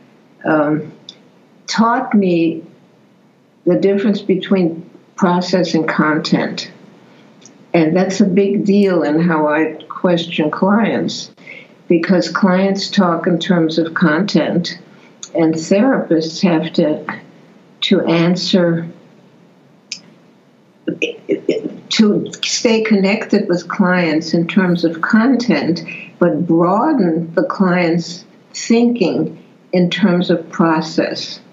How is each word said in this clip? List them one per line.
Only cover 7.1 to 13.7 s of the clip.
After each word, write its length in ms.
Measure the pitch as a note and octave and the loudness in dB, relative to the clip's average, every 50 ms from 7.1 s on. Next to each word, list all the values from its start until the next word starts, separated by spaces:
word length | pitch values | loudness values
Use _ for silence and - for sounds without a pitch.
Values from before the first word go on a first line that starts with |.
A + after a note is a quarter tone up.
| - - - - - - - - - - - _ - | -20 -20 -20 -20 -20 -20 -20 -20 -20 -20 -8 _ 0
And 220 | E3+ D#3+ D#3 F3 | 2 2 2 2
that's 260 | F#3 F#3+ F#3+ - - | 2 0 0 2 2
a 40 | G#3 | 2
big 400 | F#3 F3 G3 G3 G3 G3 - - | 2 4 2 2 2 2 0 2
deal 380 | - G3 G3+ G3+ F#3+ F3+ E3 D3 | 2 4 4 4 4 2 2 0
in 160 | D3 D3+ D#3+ | 0 0 2
how 260 | F3 F3+ - D3+ D3+ | 2 2 2 2 0
I 260 | D3+ D3 D#3 D#3+ D#3 - - - - | 2 2 0 0 -2 -4 -10 -16 -16
question 640 | - - - F#3 F3 E3+ - - - - D#3 D3+ | -6 -2 0 2 2 0 -2 -4 -2 -2 -2 -2
clients, 800 | D3+ - F#3+ F#3+ G#3 A3 G#3+ F3 C3+ A#2+ F3 A3 - - - - - - - - - - - - - _ _ | -2 0 0 2 2 2 2 0 -2 -2 -4 -4 -6 -8 -12 -16 -18 -20 -20 -20 -20 -20 -20 -20 -20 _ _
because 420 | - F3 E3 E3 - F#3 F3 D#3+ - | 0 0 2 2 2 2 2 0 -2
clients 600 | E3+ - - F#3 F3+ F#3 G3 G3 G3 G3 - - | -2 0 2 2 2 2 2 0 -2 -2 -6 -4
talk 360 | - G3+ F#3+ F3 E3 E3 - | 0 0 2 2 0 0 0
in 120 | - E3+ E3 | 0 -2 0
terms 400 | - - F3+ E3+ E3 D#3 | 0 0 2 2 2 0